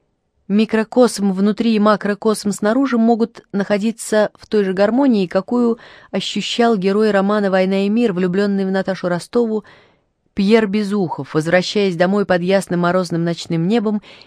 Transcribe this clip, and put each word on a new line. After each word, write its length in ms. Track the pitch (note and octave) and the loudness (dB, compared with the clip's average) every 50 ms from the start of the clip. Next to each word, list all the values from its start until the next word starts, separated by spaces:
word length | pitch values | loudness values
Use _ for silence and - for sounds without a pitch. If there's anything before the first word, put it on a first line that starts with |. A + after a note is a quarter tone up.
| _ _ _ _ _ _ _ _ _ | _ _ _ _ _ _ _ _ _
Микрокосм 840 | - G3 G#3+ A3 - A3 A3 G#3+ - - B3 B3 A3 - G3+ G3 G3 | -2 0 0 0 2 0 -2 -2 0 2 2 2 2 2 -2 -2 -2
внутри 440 | F#3 F#3+ G3+ G#3+ G3+ - G#3+ A#3 A3 | 0 0 0 0 0 0 0 0 2
и 40 | G#3 | 2
макрокосм 720 | G#3 G#3+ G#3 F#3+ - G3 G3+ - - A3 G#3+ - - G#3 | 2 2 2 0 0 -4 -6 -2 -2 -2 -2 -2 -4 -6
снаружи 460 | F#3+ - G#3 G#3 A3+ C4+ C#4 B3+ B3 | -4 -2 -2 0 2 2 0 0 0
могут 460 | A3+ A3+ A#3 A#3 G#3 A#3 A3+ _ - _ - - | 2 2 2 2 2 0 -4 _ -20 _ -8 -6
находиться 760 | G3+ G3 - G#3 G3 G#3 A3+ G#3+ - - - G#3+ G#3+ G#3 - _ | -6 -2 -2 -2 0 0 -4 -4 -6 -6 -2 0 0 0 0 _
в 140 | _ - | _ -10
той 160 | - A3 G#3 G3 | -2 -2 0 0
же 100 | F#3+ F#3 | 0 0
гармонии, 540 | F#3+ G3+ A3 A#3 C4+ C#4+ C4 A3+ G3+ F#3 | 2 2 2 2 2 2 4 2 2 0
какую 520 | - - F#3+ F#3 - A#3+ B3 A#3+ A#3 A3+ - - - - - - - | 0 -2 -4 -2 0 0 0 2 0 0 -2 -8 -20 -20 -20 -18 -6
ощущал 640 | - G3 - - - G#3 - - - - A#3 A#3 A3+ | -6 -6 -6 -4 -6 -6 -6 -6 0 0 2 2 2
герой 360 | F#3+ F3+ G3 G3 G#3+ A3 G#3+ | 2 0 0 2 2 2 2
романа 380 | G3 G3 F#3+ G3+ G#3+ G#3+ G3+ F#3+ | 2 2 2 2 0 0 0 2
«Война 360 | F#3+ F#3+ F#3 F#3+ G3 G3 G3 | 2 2 2 2 0 0 0
и 40 | G3+ | 0
мир», 240 | G#3+ A#3+ A#3+ G#3+ E3+ | 0 0 0 0 0
влюблённый 520 | F3+ F#3 F3+ F3 G3+ G#3 G3+ G3 G3 F#3+ | 0 -2 0 0 0 0 0 0 -2 -2
в 60 | F#3+ | -2
Наташу 380 | F#3+ F#3+ F#3 F#3+ F#3 - - F3 | -2 -2 -2 -4 -6 -4 -4 -4
Ростову, 540 | F3 E3 - - - A#3+ A#3+ A3 G#3+ G#3 - - - - _ _ _ _ _ _ _ _ _ _ - | -4 -4 -6 -4 -2 -2 0 0 -2 -6 -8 -10 -20 -20 _ _ _ _ _ _ _ _ _ _ -4
Пьер 340 | G#3 G3 G3+ A3+ A3+ A3 | -2 2 4 4 4 4
Безухов, 680 | G3 G3 G#3+ G#3 F#3+ G#3 G#3 F3+ D3 - - C3+ - - | 2 -2 -2 -2 -2 -2 -2 -2 -4 -4 -8 -10 -4 -4
возвращаясь 600 | D#3 D3+ E3 F3 F#3 F3+ - - G#3 G3+ F#3+ E3+ | -2 0 2 0 0 0 0 -2 0 0 0 2
домой 300 | D#3+ F3+ F#3 G3+ G#3 G3 | 0 0 2 2 0 0
под 160 | - F3+ E3+ | 0 0 0
ясным 400 | F3 F#3 F#3+ G3 - - F3+ F3 | 2 0 0 0 0 -2 -2 0
морозным 420 | F3 F3 F3 F#3 F3+ E3 E3+ E3 E3+ | 0 2 0 0 -2 -2 -2 -2 -2
ночным 440 | E3+ E3 - - - E3+ E3 E3 | -2 -4 -6 -6 -6 -4 -2 0
небом 340 | F#3+ A3+ A#3+ G3+ A3 G#3 G#3 - - - - - | 0 0 0 0 -2 -4 -4 -6 -10 -20 -20 -20